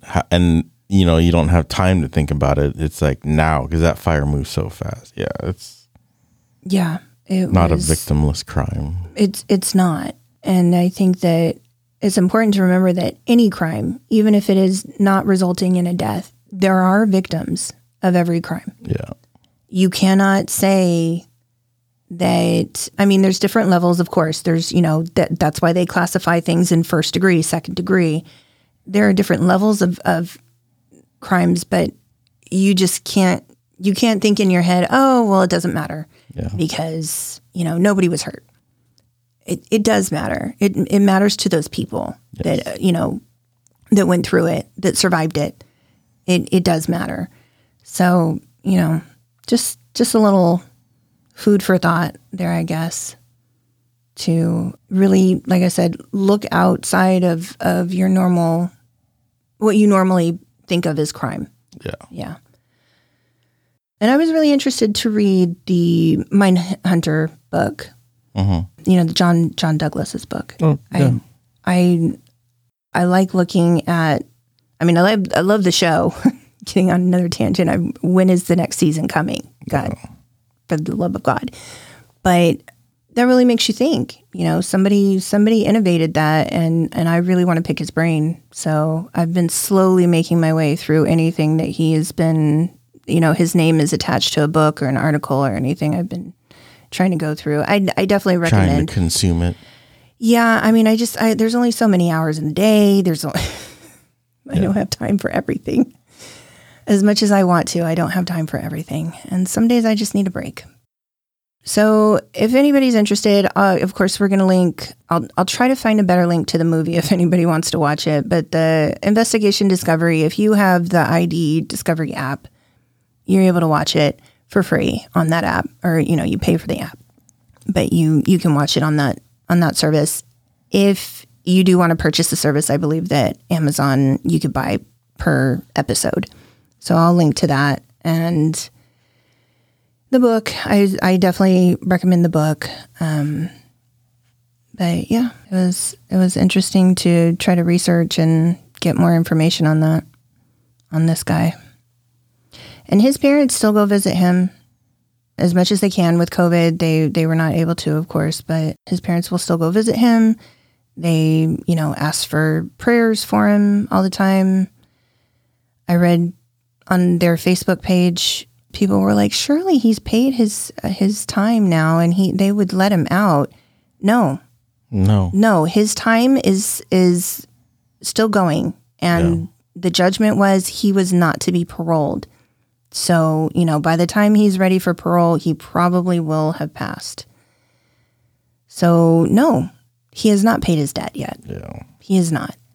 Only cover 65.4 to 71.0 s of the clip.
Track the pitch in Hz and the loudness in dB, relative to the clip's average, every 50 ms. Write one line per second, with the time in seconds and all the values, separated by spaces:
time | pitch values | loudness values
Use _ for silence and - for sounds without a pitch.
65.4 | 180 170 180 - _ - 185 175 170 170 165 165 165 160 156 - - - - 202 | 2 0 -2 -6 _ -2 0 0 2 2 2 2 2 2 0 0 -2 0 2 2
66.4 | 202 190 185 180 175 185 190 - - 185 180 170 - 160 151 156 156 156 - _ | 4 4 2 2 0 -4 -8 -6 -2 0 0 0 0 0 -2 -2 -2 -4 -6 _
67.4 | _ _ 160 170 202 - - - - - - _ _ _ _ _ _ _ - 101 | _ _ -4 -2 -2 -2 -4 -8 -14 -20 -20 _ _ _ _ _ _ _ -4 -2
68.4 | 95 98 90 82 92 - - _ - 190 185 180 170 160 - - 180 175 170 165 | 0 0 0 -2 -2 -6 -12 _ 0 2 2 2 2 0 0 0 0 2 2 2
69.4 | 165 156 - - - 160 156 156 165 147 - - - - - - - - - - | 0 -2 -2 -4 -2 -2 -2 -2 -2 -4 -4 -6 -8 -8 -10 -12 -12 -10 -10 -10
70.4 | - - - - 160 156 143 - - _ - - | -10 -14 -8 -2 0 0 0 -2 -4 _ -2 0